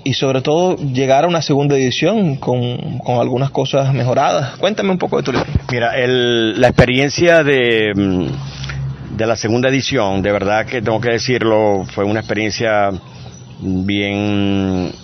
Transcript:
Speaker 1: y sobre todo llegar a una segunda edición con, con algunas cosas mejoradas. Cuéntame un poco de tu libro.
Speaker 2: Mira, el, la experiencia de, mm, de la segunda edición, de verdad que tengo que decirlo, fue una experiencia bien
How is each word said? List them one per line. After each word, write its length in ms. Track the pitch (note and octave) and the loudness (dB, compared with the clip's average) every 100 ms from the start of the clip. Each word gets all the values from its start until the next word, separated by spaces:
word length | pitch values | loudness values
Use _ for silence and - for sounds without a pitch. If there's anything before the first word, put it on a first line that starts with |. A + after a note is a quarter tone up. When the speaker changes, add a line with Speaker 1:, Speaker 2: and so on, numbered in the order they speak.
Speaker 1:
y 100 | - B2+ | -4 -2
sobre 260 | C#3 C3+ | 0 0
todo 340 | C3 D3+ F#3 F3+ | 0 0 2 0
llegar 480 | C#3+ B2+ C3 C3+ E3 | -2 -2 2 4 4
a 20 | |
una 140 | E3+ | 0
segunda 360 | C#3+ C#3+ C#3+ C#3 | 0 0 2 2
edición 580 | C3 A#2 D3+ A3 F#3 C3+ | 0 0 0 2 0 0
con, 640 | - B2 B2 B2 - B2 | -2 -2 -2 -4 -6 -8
con 200 | - B2 | -2 0
algunas 320 | B2 B2 C#3 | 0 0 -2
cosas 420 | - C3+ C#3+ C3+ | -2 0 0 2
mejoradas. 640 | C3+ B2 B2 D3 F3+ B2+ - | 0 2 2 2 2 -2 -2
Cuéntame 320 | F#3 G#3 G3 | -2 0 -2
un 80 | F3+ | 0
poco 200 | D#3 C#3+ | 0 -2
de 60 | |
tu 80 | C#3 | -2
libro. 160 | B2 B2+ D3 - | -2 -2 -4 -2
Speaker 2:
Mira, 240 | B2 A#2 A2+ | -2 0 0
el, 640 | B2 B2+ A#2+ A#2 A2+ G2+ | 2 2 2 2 0 2
la 100 | B2 | 2
experiencia 760 | A#2+ B2 B2+ C#3 C#3 E3+ E3 | 4 4 4 0 2 4 4
de, 500 | C#3+ C#3 A#2+ A2+ G#2+ G2+ | 4 2 4 2 2 2
mm, 1200 | G2+ F#2 D2+ C2+ - - - - - - - G2+ | 2 2 -2 -4 -10 -12 -10 -8 -8 -8 -10 -4
de 120 | A2 | -2
la 80 | A2+ | 0
segunda 340 | A2 A#2 C3 | 0 0 2
edición, 520 | C3+ A#2 C3+ G2+ G2 | 0 0 0 0 0
de 100 | G2 | 0
verdad 340 | G2+ G2 G#2+ A2 | 0 2 0 -2
que 160 | C3 | -4
tengo 180 | G#2+ A2 | -2 0
que 120 | A#2+ | 0
decirlo, 760 | A2+ A#2+ A#2+ A2 G#2+ G#2+ G2+ F#2 | -2 0 0 2 2 2 0 -4
fue 100 | - | -4
una 160 | G2+ A2 | -2 -2
experiencia 680 | G#2 G#2 G#2+ - A2+ G#2+ G2+ F#2+ - - - - - - | -2 -4 -2 -2 0 2 0 -2 -10 -20 -20 -20 -20 -12
bien 1300 | F#2+ F#2 F#2+ G2+ G2+ G2+ G#2 G2+ G2+ G2 F#2+ F#2 F2+ - | -4 -4 -2 -2 -2 -2 -2 0 0 0 -2 -2 -4 -8